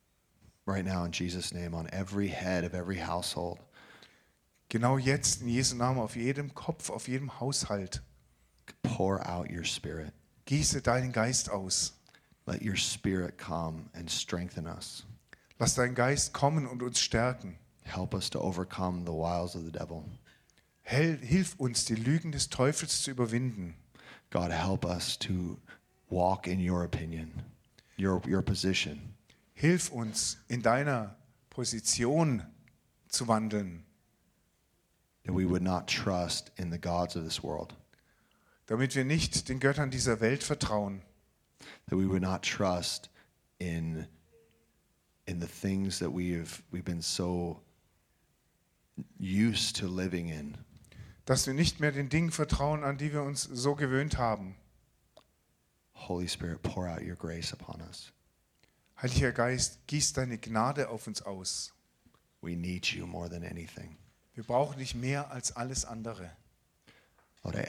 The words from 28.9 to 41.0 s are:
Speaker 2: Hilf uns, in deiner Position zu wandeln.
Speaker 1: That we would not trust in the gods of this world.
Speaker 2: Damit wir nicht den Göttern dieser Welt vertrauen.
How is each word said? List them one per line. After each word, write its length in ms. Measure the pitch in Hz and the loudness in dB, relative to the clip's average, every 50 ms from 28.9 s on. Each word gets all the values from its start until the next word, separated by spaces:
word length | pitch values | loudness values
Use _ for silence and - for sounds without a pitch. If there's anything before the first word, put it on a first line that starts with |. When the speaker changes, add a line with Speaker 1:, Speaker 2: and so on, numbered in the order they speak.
| 73 71 - - - - _ _ - _ _ _ _ | -4 -8 -10 -14 -16 -18 _ _ -20 _ _ _ _
Speaker 2:
Hilf 380 | - 143 160 180 175 - - | 2 4 4 4 4 2 -2
uns, 460 | 143 117 117 110 107 - - - - - - | -4 -4 -4 -2 -2 -2 -2 -2 -4 -6 -6
in 140 | - 117 120 | -4 -4 4
deiner 540 | 107 113 120 131 147 147 135 117 107 98 104 - - _ _ _ _ _ | 4 6 6 6 4 2 0 0 -2 -4 -10 -16 -20 _ _ _ _ _
Position 960 | - 127 120 110 113 110 - - - 123 117 123 147 165 165 147 123 101 80 - - - - - _ _ _ _ _ _ _ | -8 -4 -4 -4 -4 -2 0 0 2 2 4 4 6 6 6 4 4 0 -2 -8 -14 -20 -20 -20 _ _ _ _ _ _ _
zu 200 | - - - 127 | -4 -4 -2 2
wandeln. 580 | 117 110 107 110 107 107 104 101 90 85 82 - _ _ _ _ _ _ _ _ _ _ _ _ _ _ _ _ _ _ _ _ _ _ _ _ _ _ _ - | 4 4 4 4 0 0 -2 -2 -2 -8 -10 -14 _ _ _ _ _ _ _ _ _ _ _ _ _ _ _ _ _ _ _ _ _ _ _ _ _ _ _ -6
Speaker 1:
That 100 | 92 90 | -2 0
we 120 | 92 92 | 2 4
would 180 | 87 92 90 90 | 4 4 2 2
not 240 | 92 90 87 - | 2 2 0 0
trust 640 | - - - - 101 95 90 87 80 - - - - - | -2 -4 0 0 0 2 2 0 0 -2 -4 -6 -10 -10
in 120 | - 92 85 | -6 -4 -4
the 80 | 85 | -4
gods 380 | 82 - 87 87 87 87 80 - | -4 -2 0 2 2 0 0 -2
of 80 | 87 80 | -6 -4
this 180 | 82 - - | -4 -6 -4
world. 320 | - 80 78 - - - - - - _ _ _ _ _ _ _ _ _ _ _ _ _ _ _ _ | -4 -4 -4 -4 -6 -8 -12 -20 -20 _ _ _ _ _ _ _ _ _ _ _ _ _ _ _ _
Speaker 2:
Damit 280 | - 110 120 135 127 135 | -2 2 2 2 2 2
wir 100 | 135 131 | 0 2
nicht 420 | 135 156 165 - - - - - | 4 2 2 2 2 0 -2 -2
den 120 | - 131 131 | -2 -2 4
Göttern 300 | 135 139 139 151 143 131 | 4 4 4 4 0 0
dieser 300 | 131 127 113 131 113 104 | 0 0 2 2 4 6
Welt 240 | 113 113 135 139 - | 6 4 4 2 0
vertrauen. 580 | - 147 - - - 107 104 101 98 98 95 | -2 0 0 0 0 2 0 0 0 -4 -8